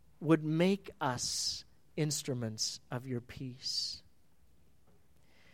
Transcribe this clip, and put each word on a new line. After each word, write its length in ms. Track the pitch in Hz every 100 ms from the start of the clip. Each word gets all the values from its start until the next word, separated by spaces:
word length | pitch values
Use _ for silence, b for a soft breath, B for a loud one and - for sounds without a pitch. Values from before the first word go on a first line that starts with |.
| - -
would 220 | 151 160
make 480 | 156 160 185 196 - -
us 640 | 139 123 - - - - - - - -
instruments 840 | 151 143 - 123 113 110 - - -
of 160 | 123 135
your 140 | 123
peace. 840 | - - 131 123 - - - - - - - - - - - - - - - - b b b